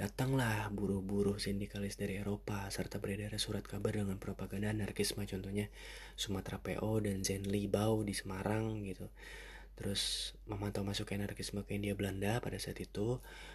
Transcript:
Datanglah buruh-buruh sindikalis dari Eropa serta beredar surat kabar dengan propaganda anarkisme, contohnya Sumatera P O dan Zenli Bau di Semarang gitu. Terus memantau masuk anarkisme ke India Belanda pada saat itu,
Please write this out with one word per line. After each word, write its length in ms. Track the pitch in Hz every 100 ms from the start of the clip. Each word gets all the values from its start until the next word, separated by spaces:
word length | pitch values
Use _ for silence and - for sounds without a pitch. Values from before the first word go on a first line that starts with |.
Datanglah 720 | 101 - 131 135 117 107 104
buruh-buruh 640 | 101 98 98 95 101 101 101
sindikalis 640 | 101 101 101 101 101 -
dari 160 | 101 101
Eropa 500 | 101 104 - 104 98
serta 260 | - - -
beredar 320 | 101 98 104 107
surat 260 | - 104
kabar 320 | - 104 107
dengan 220 | 107 101 98
propaganda 560 | - 98 98 98 104
anarkisme, 560 | 107 98 92 101 - 101
contohnya 400 | 98 98 101 101 - - - - -
Sumatera 420 | - 95 - 98
P 220 | - -
O 180 | 107 110
dan 220 | 104 95
Zenli 480 | 95 98 98 104 101
Bau 320 | 101 107 110
di 160 | 104 98
Semarang 680 | 98 95 98 107 110 110 98
gitu. 240 | 90 95 - - - - - - -
Terus 560 | 101 98 - - - - -
memantau 320 | 104 104 101
masuk 320 | 98 101 107
anarkisme 480 | 101 101 - 95 101
ke 160 | - 104
India 160 | 101
Belanda 480 | 101 101 95 101 120
pada 160 | 104 95
saat 240 | - 98
itu, 400 | 90 - 110 123 - - -